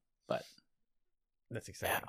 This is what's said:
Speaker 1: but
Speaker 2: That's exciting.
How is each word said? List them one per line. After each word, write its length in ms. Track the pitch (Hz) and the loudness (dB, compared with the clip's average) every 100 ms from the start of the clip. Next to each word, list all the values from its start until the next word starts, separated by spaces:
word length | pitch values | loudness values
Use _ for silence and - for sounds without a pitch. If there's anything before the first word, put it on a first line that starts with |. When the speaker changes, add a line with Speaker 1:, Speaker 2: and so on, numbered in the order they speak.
| _ _ - | _ _ 0
Speaker 1:
but 160 | 62 - - _ _ _ _ _ _ _ _ - | 0 0 -16 _ _ _ _ _ _ _ _ -8
Speaker 2:
That's 180 | 120 - | -6 -6
exciting. 280 | - - - | -2 2 2